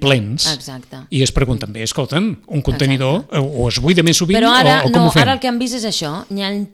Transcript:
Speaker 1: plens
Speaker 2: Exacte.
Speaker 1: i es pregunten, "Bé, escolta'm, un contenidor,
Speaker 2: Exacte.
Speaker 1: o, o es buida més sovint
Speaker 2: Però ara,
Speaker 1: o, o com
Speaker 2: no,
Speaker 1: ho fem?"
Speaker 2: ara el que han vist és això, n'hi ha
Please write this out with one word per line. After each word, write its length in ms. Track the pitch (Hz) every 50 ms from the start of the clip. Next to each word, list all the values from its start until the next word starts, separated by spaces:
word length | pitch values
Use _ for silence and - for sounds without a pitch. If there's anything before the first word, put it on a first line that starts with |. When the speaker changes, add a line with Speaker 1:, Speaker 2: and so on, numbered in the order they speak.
| -
Speaker 1:
plens 400 | 139 139 123 104 104 120 156 - 160 156
Speaker 2:
Exacte. 420 | 127 - - 131 127 - _ - 131 127 -
Speaker 1:
i 120 | - 135 131
es 100 | 127 -
pregunten, 380 | - 147 123 131 110 - 104
"Bé, 120 | 104 113 110
escolta'm, 560 | 110 - - 135 - 139 156 202 226 165 - -
un 160 | _ 196 147 131
contenidor, 600 | - 123 - 143 135 135 127 135 131 143 202 -
Speaker 2:
Exacte. 140 | - - 156
Speaker 1:
o, 240 | 135 139 151 120 123
o 40 | 120
es 100 | 107 123
buida 240 | 139 151 185 175 165
més 140 | 170 160
sovint 220 | - 180 160 196 226
Speaker 2:
Però 80 | 233 269
ara, 340 | 139 254 254 240 254 269 -
Speaker 1:
o, 40 | 247
o 40 | 240
com 100 | - -
Speaker 2:
no, 60 | 156
Speaker 1:
ho 20 |
fem?" 120 | - 160 135
Speaker 2:
ara 100 | 262 269
el 60 | 262
que 80 | - 254
han 100 | 240 233
vist 160 | 254 247 233
és 100 | 254 214
això, 400 | 220 - - 165 147 147 185 - -
n'hi 120 | 196 202 196
ha 80 | 196 202 202 208 196